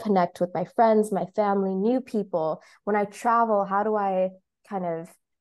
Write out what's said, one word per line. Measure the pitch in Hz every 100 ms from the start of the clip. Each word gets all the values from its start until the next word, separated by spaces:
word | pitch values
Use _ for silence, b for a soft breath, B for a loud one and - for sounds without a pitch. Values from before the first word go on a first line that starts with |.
connect | 214 190 175 -
with | 175
my | 165
friends, | 175 - 226 220 214
my | 190 180
family, | - 208 202 190
new | 190 214 254
people. | 254 214 202 170 160 160 B B
When | -
I | 208 202
travel, | - 240 233 233 202
how | 190 196
do | 208 214
I | 196 185 185 185 _ _ -
kind | 202 175
of, | 165 170 _ _ _